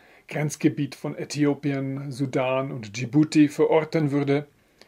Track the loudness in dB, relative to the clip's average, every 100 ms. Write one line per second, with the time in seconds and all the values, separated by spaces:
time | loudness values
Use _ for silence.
0 | _ _ -12 -6 -6 0 0 0 -6 -6
1 | -10 -10 -8 0 0 0 -2 -4 -4 -8
2 | -10 -6 -4 -2 0 -2 -2 -8 -10 -10
3 | -2 2 4 6 4 4 4 4 2 0
4 | 0 0 0 0 -2 _ _ _